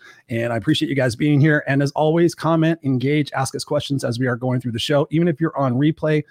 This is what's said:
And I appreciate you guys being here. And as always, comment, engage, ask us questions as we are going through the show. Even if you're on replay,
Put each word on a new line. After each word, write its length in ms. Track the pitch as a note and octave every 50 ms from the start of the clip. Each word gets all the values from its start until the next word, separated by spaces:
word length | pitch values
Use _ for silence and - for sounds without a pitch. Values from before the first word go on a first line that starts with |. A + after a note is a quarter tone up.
| - - - - _ -
And 220 | A#2+ A#2 A#2 A#2+
I 60 | A#2
appreciate 320 | A2+ - D3+ D3+ - D#3+ -
you 60 | C3+
guys 200 | C3+ B2+ C3 A2
being 240 | - D3+ D3 D3 C#3
here. 240 | C#3+ D#3 D3+ D3 -
And 160 | - C#3 C#3 C#3+
as 80 | C#3
always, 420 | - - D3+ D#3 D#3+ E3+ F3 E3 -
comment, 460 | - - D#3 E3 D#3+ D#3+ E3 E3 -
engage, 500 | - C#3 C3+ B2 B2 C#3 D3 D3+ C#3+ - -
ask 200 | C3+ C3+ - -
us 100 | B2+ -
questions 400 | - D3+ D3 - - C#3 C3+ C3+
as 140 | B2 A#2
we 80 | A#2+ C3
are 100 | B2 B2
going 240 | A#2 B2+ B2+ B2 B2+
through 120 | - B2
the 80 | A2 A#2
show. 280 | - - D3 C#3 C#3 -
Even 160 | - D#3+ E3+
if 120 | F3 D#3 -
you're 160 | D#3+ D#3 -
on 200 | C#3 C#3 C3 A#2+
replay, 480 | B2+ D3 D#3 D#3+ - - D#3 D#3 D3+ - _